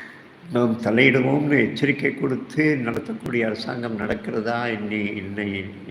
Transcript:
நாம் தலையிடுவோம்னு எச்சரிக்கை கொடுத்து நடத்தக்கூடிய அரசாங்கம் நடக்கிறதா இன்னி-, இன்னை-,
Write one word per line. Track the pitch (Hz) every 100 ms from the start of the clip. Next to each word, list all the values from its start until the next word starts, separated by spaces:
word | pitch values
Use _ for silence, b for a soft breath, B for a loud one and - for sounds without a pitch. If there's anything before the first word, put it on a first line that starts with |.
| B B B - -
நாம் | 123 120 110
தலையிடுவோம்னு | 101 113 135 127 131 147 147 135
எச்சரிக்கை | 107 - 143 - 139 131
கொடுத்து | 143 123 - 151 156 143 117
நடத்தக்கூடிய | 131 185 220 - 120 113
அரசாங்கம் | 104 135 127 117 107
நடக்கிறதா | - 214 - 117 107 117 120
இன்னி-, | 107 104 107 101 107
இன்னை-, | 95 101 101 98 95 98 -